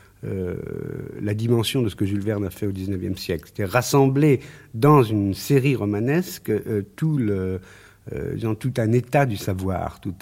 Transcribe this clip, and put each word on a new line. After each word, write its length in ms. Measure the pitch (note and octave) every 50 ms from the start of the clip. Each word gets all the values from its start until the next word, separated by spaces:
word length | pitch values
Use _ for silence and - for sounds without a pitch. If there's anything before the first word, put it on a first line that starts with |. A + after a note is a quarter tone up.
| - _ _ _ -
euh, 320 | G#2+ G#2 F#2+ F#2 F2+ F2 - - G1+ G1+ G1+ G1+ G1+ G1+ G1+ - - - -
la 140 | - G#2 G#2
dimension 480 | G#2+ A2+ A2+ A#2+ A2+ G#2+ - - C#3 B2
de 80 | G#2
ce 60 | -
que 100 | - G#2+
Jules 180 | F#2+ G2+ G2+ G2
Verne 220 | G#2+ G#2+ G2+ G#2
a 40 | F#2
fait 160 | - - -
au 60 | G#2 F#2+
dix-neuvième 460 | F#2+ F#2+ F#2+ G2 F#2 F#2 F#2+ F#2+ F#2
siècle. 340 | - - F2+ E2 - - -
C'est 120 | - G#2+
rassembler 720 | F#2 F#2+ B2 A#2+ - - C#3+ C#3 C#3 C3 C#3 D3 D#3 C3+ - - - - - - - -
dans 300 | A2+ A#2+ D3 D3+ C#3+ B2
une 320 | G#2+ A2 G#2 G2+ G2 F#2+
série 420 | - - - C#3+ C3+ B2 C#3+ C3+
romanesque, 720 | G#2+ G#2 G2+ G#2 G2+ A2 B2+ D3 E3+ F3+ F3+ - - - -
euh, 320 | G#2+ G2+ - - A2+ G#2 G2 - -
tout 220 | - D#3+ D#3+ D#3 C#3+
le, 420 | A#2+ G#2 G2+ F#2+ F#2 F#2 F#2 F#2 F#2+ - - - - - - _ _ - -
euh, 200 | - - F2 -
disons, 200 | G#2 A2+ A2+ A2
tout 180 | G#2+ - C3 B2 -
un 140 | A2+ A2 A#2
état 340 | B2 B2 - - D3 C#3+
du 100 | B2+ G#2
savoir, 640 | F#2+ - - G2 F#2 F#2 F#2+ F#2 F2 E2+ E2 - -
tout 140 | - G2+ F2+ -